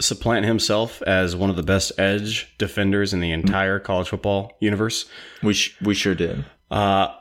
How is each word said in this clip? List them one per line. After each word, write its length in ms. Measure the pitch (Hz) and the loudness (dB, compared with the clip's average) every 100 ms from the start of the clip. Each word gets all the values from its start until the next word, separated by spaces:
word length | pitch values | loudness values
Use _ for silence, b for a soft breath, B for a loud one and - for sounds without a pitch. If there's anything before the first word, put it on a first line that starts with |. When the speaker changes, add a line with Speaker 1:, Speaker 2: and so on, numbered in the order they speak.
Speaker 1:
supplant 420 | - 101 117 117 104 | -4 -2 -2 0 2
himself 560 | 113 - 107 113 - | 0 2 0 -2 -4
as 300 | - 95 90 87 | 0 2 2 0
one 140 | 98 | 0
of 60 | 87 | 0
the 80 | |
best 300 | 78 95 - - | 2 2 0 0
edge 560 | 98 104 104 110 - - | 2 0 -2 -6 -8 -6
defenders 560 | 101 - 98 101 98 | -4 0 2 2 0
in 80 | 95 | 0
the 100 | 85 | -2
entire 480 | 80 95 98 95 98 | 0 2 2 2 0
college 300 | - 92 90 | -2 -2 -2
football 480 | 98 104 98 104 - | -4 -2 -2 -4 -2
universe? 460 | 107 101 110 - - B B B | 0 2 0 -4 -8 B B B
Speaker 2:
We 120 | 107 | 0
sh-, 220 | 98 - - | 2 -2 -2
we 140 | 101 98 | -2 0
sure 180 | 101 | 0
did. 300 | 85 85 - - _ - | 0 -2 -4 -10 _ -4
Speaker 1:
Uh, 380 | 101 101 98 95 - | 0 2 4 2 -4